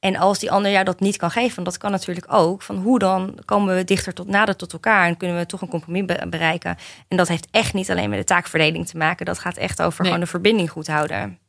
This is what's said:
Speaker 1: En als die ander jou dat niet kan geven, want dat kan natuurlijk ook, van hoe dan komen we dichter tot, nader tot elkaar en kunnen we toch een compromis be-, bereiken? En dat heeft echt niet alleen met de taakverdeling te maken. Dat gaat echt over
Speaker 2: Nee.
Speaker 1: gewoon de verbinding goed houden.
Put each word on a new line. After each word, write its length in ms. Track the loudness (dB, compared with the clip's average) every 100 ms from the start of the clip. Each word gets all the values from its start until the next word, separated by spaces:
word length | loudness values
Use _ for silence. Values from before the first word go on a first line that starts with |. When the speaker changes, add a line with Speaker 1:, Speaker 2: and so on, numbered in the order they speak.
Speaker 1:
En 160 | 0 2
als 220 | 2 2
die 120 | 0
ander 200 | 2 4
jou 140 | 2
dat 160 | 2 0
niet 160 | 0 0
kan 140 | -2
geven, 240 | 0 -2
want 120 | -2 -8
dat 120 | -6
kan 120 | -4
natuurlijk 360 | -4 -4 -8 0
ook, 300 | 4 4 2
van 140 | -6 -4
hoe 220 | 2 4
dan 400 | 4 2 -2 -8
komen 320 | -2 0 2 0
we 80 |
dichter 300 | 0 -2 -2
tot, 120 | -10 -2
nader 280 | 2 2 0
tot 160 | -6
elkaar 340 | -6 2 4 4
en 100 | 2
kunnen 200 | -2 -2
we 80 | -4
toch 140 | -8
een 80 | -6
compromis 360 | -8 -4 -4
be-, 220 | -2 -2 -2
bereiken? 480 | -2 0 0 -4 -8 -12 -20 _
En 80 | 2
dat 120 | 2
heeft 180 | 2 0
echt 240 | 0 0
niet 160 | -2 -2
alleen 200 | -2 -2
met 80 | -2
de 60 |
taakverdeling 640 | 2 2 2 2 2 2 -6
te 80 | -2
maken. 300 | -2 -2 -6
Dat 120 | -6
gaat 180 | -8 -6
echt 260 | -6 0
over 160 | -2 0
Speaker 2:
Nee. 40 | 0
Speaker 1:
gewoon 120 | 0
de 60 | -2
verbinding 400 | 2 2 4 0
goed 160 | -4 -4
houden. 520 | -2 -2 -4 -8 -10